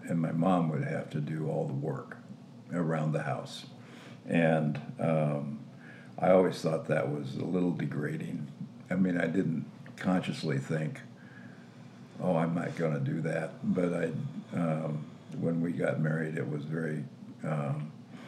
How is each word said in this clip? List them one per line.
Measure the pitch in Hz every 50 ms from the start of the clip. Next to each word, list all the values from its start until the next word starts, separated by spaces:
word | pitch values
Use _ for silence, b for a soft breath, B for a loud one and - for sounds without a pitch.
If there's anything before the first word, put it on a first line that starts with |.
| -
and | - 87 82
my | 82 80 80
mom | 82 85 92 92 87 85 80
would | 76 67 67
have | 67 - - - -
to | - 78 73
do | 71 78 78 78 76
all | 78 78 80
the | 73 67
work | 69 71 76 71 - - - - - - - - - - - - - - - 82
around | 87 85 80 80 78 78 78 76
the | 76 -
house. | 71 64 - - - - - - - - B B B B B B B B B B -
And, | - 85 82 80 82 80 78 76 73 - - - - -
um, | 87 82 80 80 76 73 73 73 73 71 71 - - - B B B B B B B B B -
I | - 90 92
always | 92 92 87 78 -
thought | - 82 80 80 - -
that | 78 78 65 67
was | 73 73 69 65 67
a | 78 78
little | 78 87 90 90 87 78
degrading. | - 80 73 67 71 73 73 76 78 - - - - 76 71 - - - - - - - -
I | -
mean, | 92 95 90 87
I | 87 85
didn't | 82 80 95 90 85 82 - - - - - - - -
consciously | - - 95 92 90 87 - 80 - - 80 69 67
think, | 67 - 82 78 78 76 65 - - - B B B B B B B B B B B B B B B - - - - - - -
"Oh, | - 90 87
I'm | 80 82 82 85
not | 87 80 - -
gonna | 85 85 80 76 69
do | 67 69 82 82 78
that," | 82 82 82 80 80 - - -
but | - 92 90 90 87 87
I, | 85 85 80 78 - - - - - - - -
um, | 87 85 82 80 78 78 78 76 76 73 - - - - - - -
when | - 82 85 82 82
we | 85 80
got | - - 78 - -
married, | 78 78 80 80 80 78 78
it | 73 65
was | 64 76 73 69
very, | 78 78 82 82 78 78 76 69 - - - - - - - -
um, | 80 78 76 71 69 71 76 76 - - - - B B B B